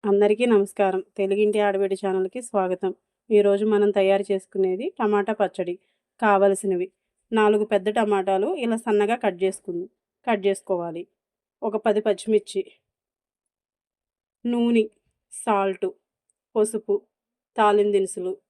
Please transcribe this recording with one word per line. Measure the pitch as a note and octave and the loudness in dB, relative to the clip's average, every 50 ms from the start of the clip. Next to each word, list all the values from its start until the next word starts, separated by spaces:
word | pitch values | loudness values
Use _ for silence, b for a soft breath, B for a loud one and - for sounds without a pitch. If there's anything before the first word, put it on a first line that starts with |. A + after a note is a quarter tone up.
| - | 0
అందరికీ | G#3 G3 G3+ G#3 G#3 G#3+ G#3 B3 | 2 2 4 4 4 4 2 2
నమస్కారం. | B3 A3+ G3+ G3 G3 - - G3+ F#3+ F#3 F#3+ - _ _ | 4 4 2 2 0 0 0 0 0 0 -4 -6 _ _
తెలుగింటి | - G3 F#3+ G3 G#3 G#3+ G#3 G#3 G#3+ | -4 -2 -2 0 0 0 2 2 2
ఆడబిడ్డ | G#3 G3+ G3 F#3+ G3 F#3+ G3 | 0 0 0 0 -2 -2 -2
ఛానల్‌కి | F#3+ - G3 F#3+ F#3+ F#3+ F#3 _ B3 | -4 -4 -2 -2 -2 -2 -4 _ -10
స్వాగతం. | A#3 - - G3+ F#3 F3+ F#3 F3+ - F#3 - _ _ _ _ _ _ _ | -12 -4 -2 -2 -2 -2 -4 -4 -4 -6 -6 _ _ _ _ _ _ _
ఈరోజు | A3 G#3 G3+ G3+ G3+ G3 G#3+ | 4 4 6 4 2 2 2
మనం | A3 G#3+ G3+ G#3 G#3 | 2 2 2 2 2
తయారు | G3+ G3+ F#3+ F#3+ G3 G3 G3+ - | 2 2 2 4 2 2 0 -2
చేసుకునేది | G3 F#3+ - _ _ F#3+ F#3+ F#3 F#3 F#3+ B3+ F#4 | -4 -4 -4 _ _ -2 0 0 0 -4 -6 -8
టమాటా | - - A#3+ G#3 G#3 G3+ G3 A3+ | -4 -2 0 2 2 0 0 -2
పచ్చడి. | G#3+ - G#3 F#3 _ - F3+ F3 F3+ - _ _ _ _ _ _ _ _ | -2 -2 -2 -2 _ -6 -6 -6 -6 -10 _ _ _ _ _ _ _ _
కావలసినవి | A#3 G#3+ G3+ G3 G3 G3 G3 F#3+ - G3 F#3 F3 F3+ F#3+ _ _ _ _ _ _ _ _ | 2 2 4 4 4 4 2 0 -2 -2 -2 -2 -4 -6 _ _ _ _ _ _ _ _
నాలుగు | A3+ A3 G#3+ G#3 G#3+ G#3 G#3+ | 0 2 4 4 2 2 0
పెద్ద | G#3+ G#3+ G3+ F#3 G#3+ G#3+ | 0 -2 -2 0 0 -2
టమాటాలు | A#3+ A3 G#3 G#3 G3 F#3 G3 F#3+ F#3+ G3+ C#4+ F#4+ | 0 0 0 0 0 0 0 0 0 0 -2 -4
ఇలా | D#4+ B3 A#3 A3+ | -4 -2 -4 -4
సన్నగా | A3+ - A#3 G#3 G#3 G#3 G3+ A#3 | -4 -2 0 0 0 2 0 -2
కట్ | A#3+ A#3+ G#3 F3+ E3+ | -2 -2 -4 -2 -2
చేసుకుంది, | F#3+ F#3+ F#3+ - _ - E3+ E3+ F#3 - _ _ _ _ _ _ _ | -4 -4 -4 -6 _ -10 -8 -8 -10 -10 _ _ _ _ _ _ _
కట్ | B3+ A3+ G3+ F#3+ | -2 -2 0 0
చేసుకోవాలి. | G3+ G3 G3 _ - F#3+ F3 E3+ E3+ D#3+ E3+ F#3+ _ _ _ _ _ _ _ _ _ _ _ | -2 -2 -2 _ -6 -6 -4 -4 -8 -10 -12 -14 _ _ _ _ _ _ _ _ _ _ _
ఒక | - A3 G3+ | -8 -6 -6
పది | G#3+ - A3+ G#3 G#3+ | -2 -2 0 -2 0
పచ్చిమిర్చి, | G#3+ A3 G3+ F#3 - A3 A3 G#3 - - - G3 F#3+ - _ _ _ _ _ _ _ _ _ _ _ _ _ _ _ _ _ _ _ _ _ _ _ _ _ _ _ _ _ _ _ _ _ _ _ | 0 -2 -4 -4 -2 0 0 0 0 -2 -8 -8 -8 -8 _ _ _ _ _ _ _ _ _ _ _ _ _ _ _ _ _ _ _ _ _ _ _ _ _ _ _ _ _ _ _ _ _ _ _
నూనె, | A#3+ A#3+ A#3+ A#3 A#3 A#3+ A3+ G#3+ - _ _ _ _ _ _ _ _ | -4 -2 0 0 2 2 2 0 0 _ _ _ _ _ _ _ _
సాల్ట్, | - - - A#3 G#3 G3 G3 G3 F#3+ - - F#3 - _ _ _ _ _ _ _ _ _ _ _ _ | -20 -10 -4 -2 0 0 0 -2 -2 -4 -6 -8 -8 _ _ _ _ _ _ _ _ _ _ _ _
పసుపు, | A3+ G#3+ G#3+ A#3 G#3+ - - G3+ G#3+ _ _ _ _ _ _ _ _ _ _ _ | -2 0 0 -2 -8 -4 -4 -4 -4 _ _ _ _ _ _ _ _ _ _ _
తాలిం | - G#3+ G#3 G3+ G#3 G3+ G#3 | 0 2 2 4 2 2 2
దినుసులు | G3+ G3 F#3+ F#3 - F#3+ F3+ F#3 F#3+ - _ _ | 0 0 -2 -2 -6 -8 -8 -8 -10 -10 _ _